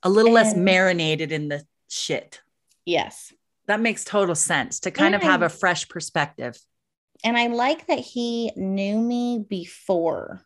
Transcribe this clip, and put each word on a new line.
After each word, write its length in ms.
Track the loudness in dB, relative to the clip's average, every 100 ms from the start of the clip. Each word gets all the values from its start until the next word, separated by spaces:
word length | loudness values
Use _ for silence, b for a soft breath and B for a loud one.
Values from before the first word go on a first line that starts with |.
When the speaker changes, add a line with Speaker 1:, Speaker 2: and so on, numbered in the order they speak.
Speaker 1:
A 60 | 4
little 240 | 6 6
less 200 | 6 6
Speaker 2:
And 100 | 4
Speaker 1:
marinated 680 | 4 4 4 2 0 -2 -2
in 160 | -4 -4
the 160 | -8 -10 _ _
shit. 520 | -10 -4 -6 -6 -20 _ _ _ _ -4
Speaker 2:
Yes. 460 | -2 -2 -10 -20 _ _ _ -4
Speaker 1:
That 140 | 0
makes 240 | 0 -2
total 300 | -2 0 0
sense, 460 | 0 0 -2 -2 -6
to 100 | -8
kind 240 | 2 2
of 60 | 2
Speaker 2:
And 80 | 2
Speaker 1:
have 120 | 2
a 60 | 2
fresh 400 | 0 0 0 -4
perspective. 680 | -10 -6 -2 -4 -4 -12 -12 _ _ _ _ _ _
Speaker 2:
And 120 | -2 0
I 120 | 0
like 380 | 0 0 -2 -2
that 100 | -4
he 540 | -4 -6 -4 -4 -6 -6
knew 420 | -6 -4 -2 -2
me 460 | -2 -2 -2 -4 -6
before 960 | -8 -8 -16 -2 0 0 -4 -8 -14